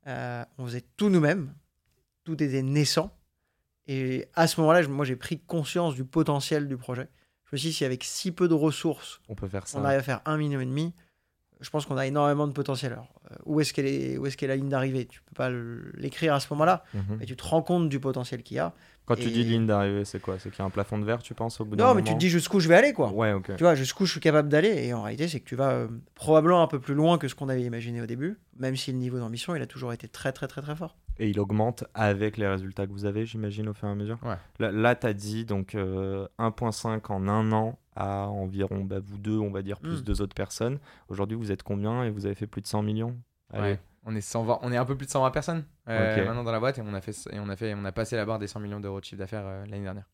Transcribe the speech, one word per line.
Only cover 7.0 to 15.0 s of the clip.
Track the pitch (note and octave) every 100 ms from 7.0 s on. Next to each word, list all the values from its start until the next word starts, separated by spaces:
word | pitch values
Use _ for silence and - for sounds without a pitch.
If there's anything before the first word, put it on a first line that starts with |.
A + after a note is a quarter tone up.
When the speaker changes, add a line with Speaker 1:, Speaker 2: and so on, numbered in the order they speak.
| C#3+ _ _ _ _
Speaker 1:
Je | C#3+
me |
suis | D3+
dit, |
si | D#3 C3+
avec | B2+
si | - - F#3+
peu | F3 F3+
de |
ressources, | D#3+ D#3 C#3+ E3 C#3+ - - _
Speaker 2:
On | G#2+
peut | G2
faire | G2 -
ça. | C#3
Speaker 1:
on |
arrive | C#3 C#3
à |
faire | C3 B2 -
un | D#3
million | D3+ C#3
et | B2+
demi, | C3+ E3 E3+ _ _ _ _ _ _
je | C3+
pense | D3+ C#3+
qu'on | C3+
a | C3+
énormément | D3 D3 C#3+ D3
de |
potentiel. | C#3 C#3 C3 C3
Alors, | A2+ A#2+ _ -
euh, | - -
où | D3+
est-ce | C#3+
qu'elle | - C3+
est, | C#3 C3 C3
où | C3+
est-ce | C3
qu'est | C#3
la | C3+
ligne | C#3
d'arrivée ? | C3+ C3+ C3